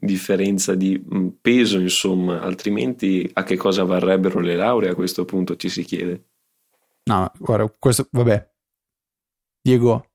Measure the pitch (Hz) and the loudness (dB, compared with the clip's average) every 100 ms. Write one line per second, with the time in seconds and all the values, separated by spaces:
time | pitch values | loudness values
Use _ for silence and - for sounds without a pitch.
0 | 101 95 - 95 98 98 101 92 95 95 | -4 -2 0 0 0 0 0 0 0 -2
1 | - 95 90 - 117 123 107 98 92 - | -4 -4 -2 -2 2 4 4 2 0 0
2 | 98 92 90 85 92 92 104 104 127 120 | 0 0 0 -2 -6 -6 -4 -2 -4 -2
3 | 95 92 - - 95 90 101 95 92 90 | 0 0 -2 -4 -4 0 0 0 0 2
4 | 92 95 95 - 87 87 107 120 92 90 | 2 2 2 0 0 0 0 0 0 -2
5 | 90 - 90 95 90 82 90 110 - 87 | -4 -4 -4 -4 -4 -4 -6 -6 -6 -6
6 | 90 90 _ _ _ _ _ _ _ _ | -6 -8 _ _ _ _ _ _ _ _
7 | - 98 92 - - 107 110 - 135 120 | -2 0 0 -4 0 0 0 0 0 2
8 | - 123 117 104 - _ _ _ _ _ | 0 0 2 2 -2 _ _ _ _ _
9 | _ _ _ _ _ _ 131 123 117 110 | _ _ _ _ _ _ 2 4 4 2
10 | - | -4